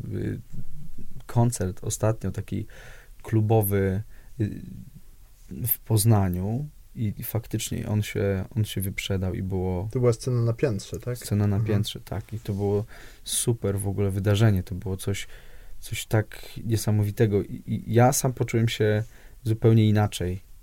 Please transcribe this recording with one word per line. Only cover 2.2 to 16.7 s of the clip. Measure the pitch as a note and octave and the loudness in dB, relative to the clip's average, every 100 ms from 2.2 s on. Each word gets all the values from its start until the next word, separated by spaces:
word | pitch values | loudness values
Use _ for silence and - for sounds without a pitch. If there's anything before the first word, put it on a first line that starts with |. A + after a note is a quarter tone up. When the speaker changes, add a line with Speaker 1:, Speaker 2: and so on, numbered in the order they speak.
| F#2+ | -4
Speaker 1:
taki | F#2+ - G2 G2 - - - - - | -6 -6 -6 -8 -12 -18 -18 -18 -14
klubowy, | - A2 A2 A2+ G2+ G2+ G2 F#2+ - - - - | -2 0 4 4 4 2 2 0 -4 -12 -10 -4
y, | G#2 - F#2 - - - - - - - - - A#2+ | -4 -4 -12 -14 -16 -18 -20 -20 -20 -20 -14 -6 -6
w | - | -4
Poznaniu | - A2 A2 G#2+ F#2+ F2+ F#2+ A#2+ D3 - - | 2 4 6 6 4 0 -2 -4 -6 -12 -14
i, | - G#2+ - | -6 -4 -4
i | |
faktycznie | A2+ A#2 - A#2 - F2 - | -6 -6 -4 -6 -4 -4 0
on | G#2 | 0
się, | G#2 G#2 G2 F#2+ F#2 A2+ | 0 0 0 0 -2 -2
on | |
się | G#2 - | -2 -2
wyprzedał | F#2+ - - F#2+ F#2 | -6 -4 -2 0 0
i | - | -2
było | F#2+ F#2+ F#2 F2+ G#2 | -2 -2 0 -2 -2
Speaker 2:
To | B2+ | 2
była | A#2+ | 2
scena | A2+ B2+ B2 | 2 0 0
na | A#2 | 0
piętrze, | A2+ D3 G2+ - A2 | 0 0 -2 -6 -10
tak? | B2 B2 | -8 -6
Speaker 1:
Scena | - G2+ G#2 | 0 2 2
na | G2+ | 2
Speaker 2:
Mhm. | A2 | 2
Speaker 1:
piętrze, | G#2 A2+ - | 0 0 -6
tak. | - G2 - | -8 -8 -8
I | G#2+ | -10
to | - | -6
było | G2 G2+ G2+ G#2+ - - - | -2 0 0 -2 -10 -18 -14
super | - - - A#2 G2+ G2 | -6 -2 0 0 0 -2
w | G2+ | -2
ogóle | G2 G2 | 0 0
wydarzenie. | G2 G#2 G2+ A2+ F#2+ | 2 2 4 6 4
To | - | 0
było | F2+ F#2 F#2+ | -6 -6 -4
coś, | - G2 - - - - - - | -4 -4 -6 -14 -16 -16 -12 -12
coś | - - - | -8 -8 0
tak | A2 - - - - | 0 0 -6 -14 -8
niesamowitego. | A2+ | -2